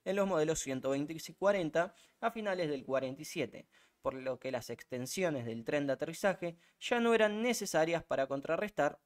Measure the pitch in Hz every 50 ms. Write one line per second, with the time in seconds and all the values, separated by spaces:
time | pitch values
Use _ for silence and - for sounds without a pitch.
0 | - 185 196 202 196 190 185 156 151 160 156 - - 135 131 131 - 135 139 139
1 | 147 147 165 160 - - 165 - 185 202 202 190 165 151 - 165 175 196 - -
2 | - _ _ - 226 226 - 226 214 202 185 180 170 147 143 131 - 127 131 131
3 | 131 127 135 156 151 - - 170 127 104 - - - _ _ _ _ _ _ _
4 | - 135 131 131 131 131 127 - - 131 127 117 - - 120 - - - 131 123
5 | 123 - - 196 185 165 147 131 117 117 110 117 113 - 147 147 143 139 131 -
6 | 147 160 165 - - 196 170 - 175 170 165 - _ _ _ - - - 247 240
7 | 233 233 226 226 220 214 208 214 233 247 226 - 202 - - 156 160 165 170 156
8 | - - 131 135 139 135 139 139 - - 160 - 214 208 - - 143 151 - -
9 | _